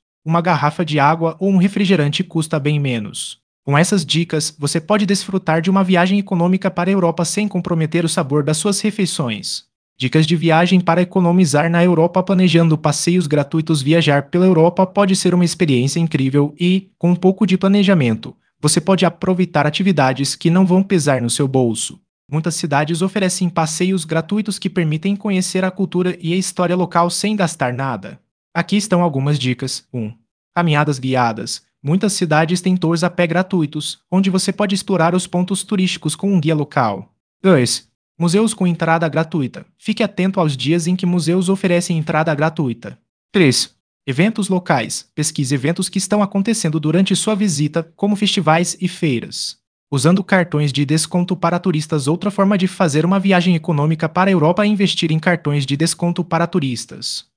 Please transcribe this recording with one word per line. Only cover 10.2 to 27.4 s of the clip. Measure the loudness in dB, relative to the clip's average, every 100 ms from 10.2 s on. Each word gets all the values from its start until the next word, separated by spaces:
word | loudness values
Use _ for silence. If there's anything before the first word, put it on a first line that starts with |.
| 2
de | 2
viagem | 2 2 4 2
para | 2 2
economizar | 0 0 2 4 2 2 2
na | 2
Europa. | 4 4 2 0
Planejando | 0 2 4 4 4 2
passeios | 0 -2 0 0 2
gratuitos. | 0 0 -2 0 0
Viajar | 2 2 4 2 0
pela | 2 4
Europa | 4 4 2 0
pode | 2 2 2
ser | 2
uma | 2
experiência | 2 0 0 2 0 0
incrível | 0 0 2 2 0 0
e, | 0 0 -2 _
com | 0
um | 2
pouco | 2 2 2
de | 2
planejamento, | 2 4 4 4 2 0 -6 -18 _ _
você | 0 0
pode | 2 2 0
aproveitar | -2 -2 0 0 0 0
atividades | 0 0 2 2 0 -4 -2
que | 2
não | 4 4
vão | 2
pesar | 2 0 2 0
no | -2
seu | -2 0
bolso. | 2 0 -2 -8 -12 _ _ -6
Muitas | -4 -4 -4
cidades | -2 -2 0 -2
oferecem | -2 -2 -2 -2 -2
passeios | -2 -2 -2 0 -2 -2
gratuitos | -4 -2 -4 -4 -6
que | -6
permitem | -2 -2 -2 -2 -4
conhecer | -2 -2 -2 -2 -2
a |
cultura | -2 -2 -2 -2 -2
e | -2
a | -2
história | -2 -2 -2 0
local | 0 0 0
sem | -2 -2
gastar | -2